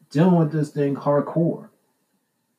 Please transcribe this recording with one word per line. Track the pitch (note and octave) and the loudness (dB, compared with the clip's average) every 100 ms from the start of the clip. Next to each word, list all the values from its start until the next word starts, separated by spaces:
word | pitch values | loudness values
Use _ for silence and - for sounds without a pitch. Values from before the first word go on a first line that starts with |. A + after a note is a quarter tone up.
| _ | _
dealing | C#3+ F#3 E3+ | 2 4 4
with | D3+ | 2
this | D#3 D3 | -2 -4
thing | D3+ C#3+ C3+ | -4 -4 -2
hardcore. | C#3+ C#3+ - - E3+ - - _ _ _ _ _ _ _ _ | -2 -2 -2 -2 -2 -4 -12 _ _ _ _ _ _ _ _